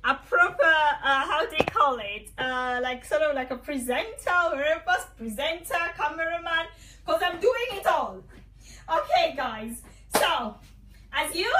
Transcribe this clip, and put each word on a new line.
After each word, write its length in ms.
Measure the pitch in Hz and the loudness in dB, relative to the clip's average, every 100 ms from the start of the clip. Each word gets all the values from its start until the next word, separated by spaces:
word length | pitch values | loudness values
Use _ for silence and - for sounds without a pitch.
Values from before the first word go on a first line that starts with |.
a 100 | 240 | 0
proper, 480 | 262 - - 359 359 | -2 0 2 2 4
uh, 640 | 330 311 302 277 269 277 311 | 4 6 4 2 2 0 2
how 180 | 302 330 | 0 0
do 80 | 311 | 0
you 80 | |
call 340 | - 466 285 240 | 0 4 4 2
it? 300 | 202 208 - - | -6 -10 -12 -6
Uh, 400 | 254 254 254 247 | -4 -2 -2 -2
like, 240 | 254 247 | -4 -6
sort 180 | - 302 | -2 0
of 120 | 302 | 2
like 160 | 269 254 | 0 -4
a 60 | 247 | -8
presenter, 760 | - 277 240 247 453 508 - 359 339 | -6 -6 -2 -4 -4 -6 0 2 2
wherever, 320 | 277 294 330 330 359 - - | 0 0 -2 0 -2 -2 -12
presenter, 580 | 226 208 302 339 - 339 339 339 | -10 -4 -4 -4 -4 -4 -4 -2
cameraman, 720 | 294 320 330 339 339 330 330 - - - | -4 -2 -4 -4 -2 -2 -4 -12 -20 -12
'cause 160 | - - | -2 0
I'm 200 | 359 - | 0 2
doing 260 | 466 466 480 | 2 2 -2
it 140 | 392 - | -2 2
all. 340 | 320 - 381 - - - - - - - | 2 0 -8 -18 -20 -20 -20 -20 -20 -2
Okay, 460 | 320 - 466 330 | 0 4 2 2
guys, 480 | 262 254 220 226 - - - - | 0 -6 -6 -10 -12 -16 -20 -4
so 420 | - 320 - 226 - - - - - - | 0 2 0 -2 -10 -20 -20 -20 -20 -8
as 220 | 277 320 | -4 -4
you 180 | 339 415 | -2 2